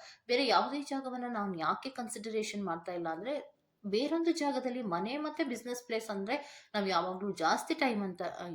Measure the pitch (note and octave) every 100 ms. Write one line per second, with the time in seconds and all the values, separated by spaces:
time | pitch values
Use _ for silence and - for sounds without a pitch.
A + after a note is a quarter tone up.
0 | - - - B3 B3+ F#3+ B3+ C#4+ C#4 C4+
1 | C4 B3 A#3+ A3+ G3+ E3+ D#3 F#3+ C4+ C4
2 | A3+ A3 A3 A3 G#3+ G#3 F#3+ E3+ F#3 F3
3 | E3 D#3+ A#3 C#4+ - _ _ _ G3+ G#3+
4 | C#4+ E4 E4+ E4 C#4+ C4 B3+ B3 G#3+ F3
5 | G#3 D4 D4+ D4+ C#4 A3+ B3 B3 - A3
6 | A3 G3 G3 C#4+ - - - G#3 F#3+ F3
7 | F#3 F#3 G3+ E3+ E3 A#3+ - D#4 C4 G#3
8 | G3 F3 F3 - F3